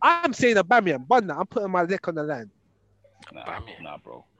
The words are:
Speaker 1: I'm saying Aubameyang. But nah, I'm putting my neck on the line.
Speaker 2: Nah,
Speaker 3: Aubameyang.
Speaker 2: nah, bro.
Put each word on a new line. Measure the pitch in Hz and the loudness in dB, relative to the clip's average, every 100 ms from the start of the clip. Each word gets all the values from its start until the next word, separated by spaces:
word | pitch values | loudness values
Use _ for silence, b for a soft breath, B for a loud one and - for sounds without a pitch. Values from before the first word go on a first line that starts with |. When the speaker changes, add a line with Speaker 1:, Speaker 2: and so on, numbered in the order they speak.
Speaker 1:
I'm | 269 339 339 | 2 4 0
saying | 226 247 208 | 0 2 2
Aubameyang. | 175 240 190 135 135 | 4 4 4 0 2
But | 247 190 | 2 2
nah, | 147 | -4
I'm | 202 | -4
putting | 233 196 | -4 -2
my | 185 | 0
neck | 170 190 - | 0 -2 -4
on | 160 | -6
the | |
line. | 151 135 107 _ _ _ _ _ _ _ - | -4 -6 -10 _ _ _ _ _ _ _ -20
Speaker 2:
Nah, | - 82 | -18 -14
Speaker 3:
Aubameyang. | 85 - - | -14 -14 -18
Speaker 2:
nah, | 78 73 | -18 -18
bro. | - 60 - _ | -18 -20 -20 _